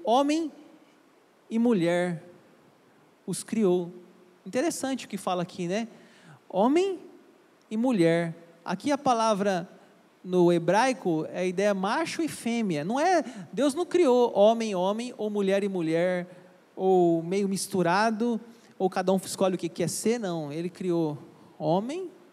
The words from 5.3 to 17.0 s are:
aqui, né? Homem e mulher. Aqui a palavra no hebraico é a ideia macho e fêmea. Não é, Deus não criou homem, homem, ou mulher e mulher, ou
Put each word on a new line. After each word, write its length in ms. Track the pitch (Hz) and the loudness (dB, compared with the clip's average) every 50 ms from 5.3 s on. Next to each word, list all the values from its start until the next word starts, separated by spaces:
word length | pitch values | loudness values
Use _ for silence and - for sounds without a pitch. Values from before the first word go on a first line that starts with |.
| 185 180 | -2 -2
aqui, 260 | 175 175 - - 180 170 | -4 -6 -6 -8 -6 -4
né? 200 | 185 214 233 226 - - - - - - - - - - _ - | -4 -4 -6 -8 -12 -18 -20 -20 -20 -20 -20 -20 -20 -20 _ -6
Homem 520 | - 180 202 240 285 339 381 392 370 311 - - - - - _ _ _ _ _ _ _ _ - | -2 0 2 4 4 2 2 0 -2 -6 -12 -18 -20 -20 -20 _ _ _ _ _ _ _ _ -8
e 60 | 220 | -4
mulher. 580 | 220 233 269 254 202 165 165 165 170 170 170 160 - - - - - - | -2 0 0 2 4 4 4 4 2 0 -2 -6 -10 -16 -20 -20 -14 -10
Aqui 260 | - 180 190 - 277 | -8 -8 -4 -2 -2
a 80 | 294 277 | -2 0
palavra 720 | 285 277 247 226 220 226 214 185 202 202 190 175 - - - - - - _ _ _ _ _ _ - | 2 0 2 2 2 2 0 0 0 0 -2 -2 -4 -8 -14 -20 -20 -20 _ _ _ _ _ _ -8
no 280 | 185 180 180 175 170 | -2 2 4 6 6
hebraico 760 | 175 170 165 160 180 208 240 262 254 262 - 190 165 156 156 - | 4 4 2 2 4 4 4 2 0 -2 -2 -2 -2 -2 -2 -4
é 100 | 120 180 | -6 -4
a 60 | 180 | -4
ideia 280 | 185 185 175 196 208 202 | -2 -2 0 0 0 0
macho 480 | 196 185 196 233 302 320 - - - | 0 0 -2 -2 -2 -2 -4 -4 -4
e 80 | 330 285 | -4 -6
fêmea. 560 | - - - 233 233 233 226 196 170 147 143 | -6 -6 -6 -4 -4 -2 -2 -2 -2 -2 -2
Não 120 | 175 226 277 | -4 -2 0
é, 240 | 302 359 370 330 277 - 254 220 180 - | 2 2 2 2 0 -2 -8 -16 -16 -10
Deus 220 | - 185 262 294 254 | -4 0 0 0 0
não 120 | 311 359 | -2 -2
criou 460 | 349 - 359 359 269 240 247 240 233 - | 0 2 4 4 6 6 4 4 2 4
homem, 400 | 190 202 214 226 233 226 220 202 | 6 6 6 6 4 0 -2 -2
homem, 400 | 180 180 190 208 220 240 247 240 - | -2 0 -2 -2 -4 -6 -8 -8 -6
ou 120 | 214 214 | -6 -4
mulher 340 | 208 208 202 190 196 196 196 | -2 0 0 2 2 2 0
e 60 | 202 | 0
mulher, 580 | 190 185 170 160 160 165 175 185 185 180 175 180 - - - - - _ _ _ _ | -2 -2 -2 0 0 0 0 0 0 -2 -6 -8 -12 -20 -20 -20 -20 _ _ _ _
ou 480 | - 190 190 190 185 | -2 2 4 4 6